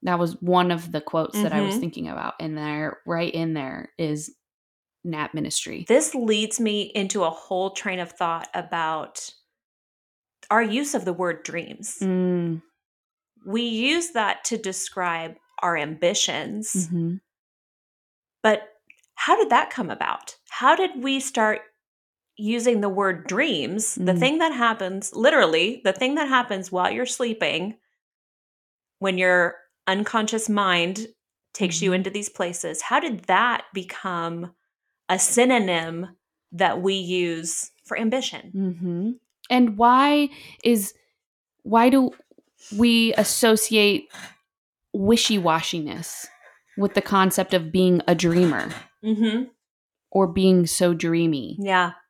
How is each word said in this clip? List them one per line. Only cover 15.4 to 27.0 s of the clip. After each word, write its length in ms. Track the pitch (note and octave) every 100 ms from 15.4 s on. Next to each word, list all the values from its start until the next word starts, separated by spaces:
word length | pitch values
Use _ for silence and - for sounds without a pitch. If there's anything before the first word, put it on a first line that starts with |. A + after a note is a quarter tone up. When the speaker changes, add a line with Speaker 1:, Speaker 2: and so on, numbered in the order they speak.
| _ -
Speaker 2:
our 140 | F3+ E3
ambitions. 920 | D3+ D#3 F3 G#3 - C#3+ D3+ G#3 G#3+
Speaker 1:
Mm-hmm. 400 | F#3+ E3 F3 E3 F#3 _ _ _ _ _ _ _ _ _ _ _ _
Speaker 2:
But 260 | A3 G#3 - _ _ _ _
how 220 | - - F#4+
did 120 | G#4+
that 200 | A#3+ -
come 180 | - F3+
about? 460 | A2+ - - - - _
How 260 | - B3+ E4
did 260 | F#4 C#4+
we 160 | C4 C4+
start 400 | C4 - G#3+ G#3+ - _ _ _ _ _ _ _
using 440 | G#3 A#3 A3+ A#3
the 60 | G3+
word 360 | F#3 G3 F3 E3
dreams, 680 | F#3+ D#4 F#3 C3 F#3+ A3
the 180 | - F#3
Speaker 1:
Mm. 60 | F3+
Speaker 2:
thing 200 | G#3 D#4
that 140 | E4
happens, 640 | C4 A#3 A3 F#3 F#3+ -
literally, 680 | - A#3 D#4+ F3+ D#3+ F3+ B3+
the 80 | -
thing 220 | G3 B3+ D4
that 120 | C#4+
happens 420 | C4 B3 G3 F#3
while 200 | F3+ F#3
you're 160 | G#3+